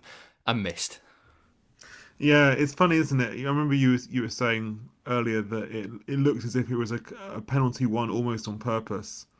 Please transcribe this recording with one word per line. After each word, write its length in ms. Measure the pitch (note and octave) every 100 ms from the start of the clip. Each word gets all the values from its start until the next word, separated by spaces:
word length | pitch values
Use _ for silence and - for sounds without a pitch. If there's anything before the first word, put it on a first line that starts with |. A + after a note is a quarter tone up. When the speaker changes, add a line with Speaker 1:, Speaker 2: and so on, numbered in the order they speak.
| - - - _ -
Speaker 1:
and 160 | A#2
missed. 380 | F#2 - - - _ _ _ _ _ _ _ - - - - -
Speaker 2:
Yeah, 300 | D3 D3 C#3+
it's 240 | B2+ C#3+
funny, 220 | - F3+ D#3+
isn't 260 | D3 C3+
it? 180 | A#2+ -
I 40 |
remember 320 | C#3 C#3+ D3+ C#3
you, 200 | C3 B2+ -
you 140 | B2
were 40 | A2
saying 520 | - B2 A2+ A2 G#2+ A#2+ _ -
earlier 380 | B2 A#2 A2
that 260 | G2+ A2 G2
it, 220 | A2 G2+ A#2 -
it 100 | C#3
looked 280 | C#3+ B2+ A2+
as 100 | B2
if 160 | A#2+
it 40 | B2
was 160 | A2+
a, 80 | A#2 - - -
a 120 | A2
penalty 440 | - C3+ C3 B2 B2
won 240 | A2 A#2
almost 380 | G#2+ A#2+ A2+ A2
on 100 | G#2+
purpose 680 | B2 A2+ A2 A2+ G#2+ - - _